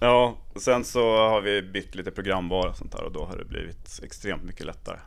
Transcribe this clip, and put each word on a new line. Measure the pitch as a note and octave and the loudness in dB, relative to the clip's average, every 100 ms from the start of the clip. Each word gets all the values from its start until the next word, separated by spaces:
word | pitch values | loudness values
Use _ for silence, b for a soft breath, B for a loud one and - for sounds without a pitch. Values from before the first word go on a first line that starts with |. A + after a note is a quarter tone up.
ja, | A#2+ B2 A#2+ A2+ - | 6 8 6 0 -10
och | G2 | -2
sen | B2+ B2 | 2 2
så | A2+ B2 A2+ A2 | 2 2 4 6
har | A2 G#2+ | 6 4
vi | G2+ G2+ | 2 0
bytt | F#2 G2 - | -2 -6 -6
lite | F#2+ F#2 | -8 -8
programvara | F#2+ G2 F#2+ F2 F#2 F2+ | -6 -2 0 0 0 0
och | - | -2
sånt | - | -8
där | - | -8
och | E2 | -8
då | D#2+ | -6
har | D#2+ F#2 | -8 -8
det | |
blivit | - E2 E2+ E2+ - - | -8 -8 -10 -12 -14 -14
extremt | - - G#2 E2+ | -14 -10 -8 -6
mycket | F2+ F#2 D#2 | -8 -10 -12
lättare. | - - - | -10 -10 -12